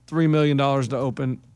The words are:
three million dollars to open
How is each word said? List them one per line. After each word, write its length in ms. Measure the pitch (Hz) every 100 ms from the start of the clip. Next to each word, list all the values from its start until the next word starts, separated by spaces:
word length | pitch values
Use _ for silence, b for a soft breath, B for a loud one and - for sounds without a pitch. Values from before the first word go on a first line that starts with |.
| -
three 220 | 160 160
million 280 | 151 147 139
dollars 300 | 139 139 120
to 80 | 127
open 440 | 131 117 135 127 -